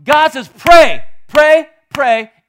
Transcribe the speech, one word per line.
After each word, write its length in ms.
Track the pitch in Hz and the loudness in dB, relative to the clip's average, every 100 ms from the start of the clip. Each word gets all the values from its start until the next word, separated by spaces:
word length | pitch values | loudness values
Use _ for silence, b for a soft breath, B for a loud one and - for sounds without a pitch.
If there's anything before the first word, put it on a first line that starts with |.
God 300 | 147 302 311 | -4 -2 -2
says, 160 | 262 196 | -4 -16
"Pray, 560 | _ - 339 - 165 - - - | _ 2 4 4 0 -6 -12 -6
pray, 400 | - 302 311 311 _ _ | 0 2 2 -2 _ _
pray" 420 | - 262 226 220 _ | -8 -4 -4 -8 _